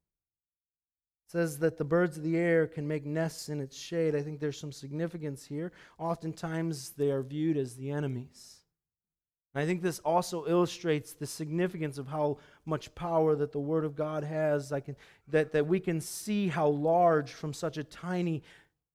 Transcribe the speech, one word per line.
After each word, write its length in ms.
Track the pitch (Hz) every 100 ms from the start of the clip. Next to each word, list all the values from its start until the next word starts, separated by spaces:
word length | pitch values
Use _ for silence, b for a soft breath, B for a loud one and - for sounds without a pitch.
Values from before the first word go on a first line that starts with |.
| _ _ _ _ _ _ _ _ _ _ _ _ _
It 60 |
says 260 | 170 165 143
that 180 | 160 160
the 80 |
birds 320 | 147 165 175 151
of 60 |
the 160 | 156 165
air 280 | 170 165 160
can 220 | 160 147
make 160 | 156
nests 460 | 143 151 165 - -
in 100 | 147
its 160 | 135 -
shade. 380 | - 170 160
I 80 | 147
think 180 | 143 151
there's 180 | 151 135
some 140 | 151
significance 720 | 135 139 151 165 170 156 139
here. 280 | - 143 175 B B -
Oftentimes, 920 | 160 170 160 156 170 160 165 147 131
they 180 | - 143
are 120 | 139
viewed 360 | 131 147 160 151
as 160 | 131
the 160 | 123 135
enemies. 640 | 147 143 127 135 - - - _ _ _ _ _ _ _ _ _
And 100 | 139
I 40 | 156
think 160 | 180
this 160 | 180 156
also 480 | 151 170 175 175 147
illustrates 680 | 175 170 - 170 151 139
the 140 | - 143
significance 720 | - 156 165 180 180 156 135
of 80 | 135
how 320 | 156 147 143 B B
much 300 | - 156 -
power 400 | - 170 165 160 151
that 160 | 143
the 60 | 147
Word 260 | 143 160
of 100 | 156
God 300 | 147 151 156
has. 480 | 147 156 156 147 139
I 80 | 143
can, 160 | 139 139 b b -
that, 260 | 156 151
that 140 | 156 147
we 140 | 185
can 200 | 185 165
see 480 | 143 - - 208 196
how 200 | 156 151
large 640 | 147 156 170 175 156 139
from 200 | - 156
such 240 | 139 165 151
a 80 |
tiny 580 | 147 - 175 180 175 160 B B B _ _